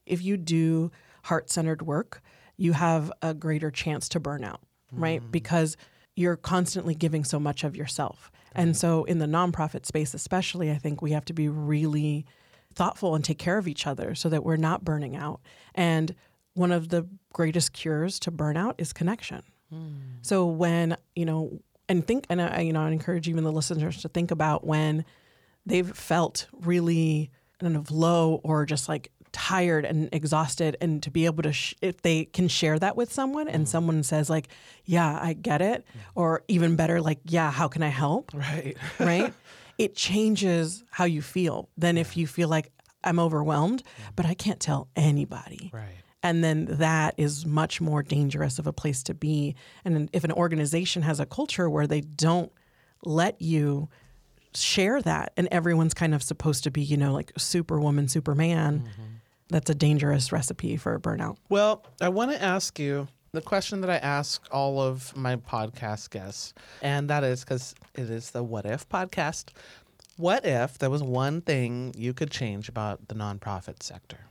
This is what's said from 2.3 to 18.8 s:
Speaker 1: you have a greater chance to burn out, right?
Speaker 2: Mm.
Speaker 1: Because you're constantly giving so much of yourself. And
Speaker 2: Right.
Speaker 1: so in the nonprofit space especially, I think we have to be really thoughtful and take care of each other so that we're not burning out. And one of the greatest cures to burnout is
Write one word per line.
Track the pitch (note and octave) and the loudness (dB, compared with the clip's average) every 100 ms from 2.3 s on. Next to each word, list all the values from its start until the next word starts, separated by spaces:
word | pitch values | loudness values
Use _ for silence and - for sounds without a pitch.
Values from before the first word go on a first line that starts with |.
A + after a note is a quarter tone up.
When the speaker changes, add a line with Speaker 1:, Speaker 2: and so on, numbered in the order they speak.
| _ - - | _ -16 -2
Speaker 1:
you | E3+ | 2
have | D#3 E3+ E3 D3+ - | 4 4 2 0 -4
a | D#3+ D#3 | -4 -4
greater | D#3 D3+ D#3 | -2 -2 -2
chance | - E3 D3+ - | -4 -4 -4 -2
to | E3+ | -4
burn | D3 C#3+ | -4 -6
out, | A2 - _ _ _ | -8 -12 _ _ _
right? | B2+ E3 E3 | -4 -2 -2
Speaker 2:
Mm. | A#2 | -2
Speaker 1:
Because | D#3+ A2 E3+ D#3 - - _ _ | -4 0 2 2 -2 -16 _ _
you're | - F3 E3+ | 0 0 0
constantly | - F3+ F3 F#3+ E3 | 0 0 0 -2 -2
giving | D#3 E3 D#3 | 0 0 0
so | C#3 D3 | 0 -2
much | D3 C#3+ | -2 -2
of | D3+ | -4
yourself. | F3+ D3 - C3 - - _ - | -6 -8 -4 -6 -6 -20 _ -10
And | - E3+ | 0 2
Speaker 2:
Right. | D#3+ | 4
Speaker 1:
so | E3+ D#3+ - | 4 2 2
in | E3+ | 0
the | D3+ | 2
nonprofit | D#3+ F3+ E3+ D#3 - - | 2 2 0 -2 -4 -4
space | D#3+ D3+ | -2 -2
especially, | - - F#3 F3+ F3 D#3 | -4 -4 -2 -2 -2 -2
I | D3 | 0
think | D3+ D3 | -2 -2
we | D3 | -2
have | D3+ - | -2 -2
to | |
be | D#3+ D3+ | -2 0
really | D3+ D3 D3+ D#3 D3+ D3+ D3 - _ _ _ _ - | 0 0 2 2 0 0 -2 -6 _ _ _ _ 0
thoughtful | F#3 - F#3+ D#3 | 0 0 0 2
and | |
take | D3 D3+ | 0 -2
care | F3 G#3 | 0 0
of | F3 | 0
each | C#3 D3+ | -4 -4
other | C3+ - | -4 -4
so | - E3 | -2 0
that | D#3 | 0
we're | - D#3+ | 2 2
not | D#3+ E3+ | 2 0
burning | E3+ D3+ C#3+ C#3 | -2 -2 -2 -6
out. | D3 D3 - - - | -8 -10 -16 -20 -10
And | - E3+ D#3+ D#3+ F3+ _ _ _ | 0 2 2 0 -4 _ _ _
one | F3+ F3+ | 0 2
of | F3 E3 | 2 2
the | E3+ F3 G3 _ | -2 -2 -10 _
greatest | - D#3+ E3+ - | -2 2 2 0
cures | - D#3+ D3+ F3 - | -2 -2 0 -2 -4
to | - | -6
burnout | E3 D3+ D3+ G#3+ | -2 0 0 0
is | - | -2